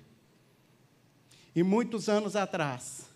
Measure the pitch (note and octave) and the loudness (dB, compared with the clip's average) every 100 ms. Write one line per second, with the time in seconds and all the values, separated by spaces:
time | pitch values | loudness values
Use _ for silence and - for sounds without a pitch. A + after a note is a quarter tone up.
0 | - - _ _ _ _ _ _ _ _ | -20 -20 _ _ _ _ _ _ _ _
1 | _ _ _ - - E3 F#3 G#3+ A#3+ A3+ | _ _ _ -20 -4 0 4 4 2 -2
2 | F3 G#3 G#3 G3+ F#3+ F3+ D3 B2 - - | 2 2 2 -2 -2 -2 -2 -4 -10 -16
3 | - | -18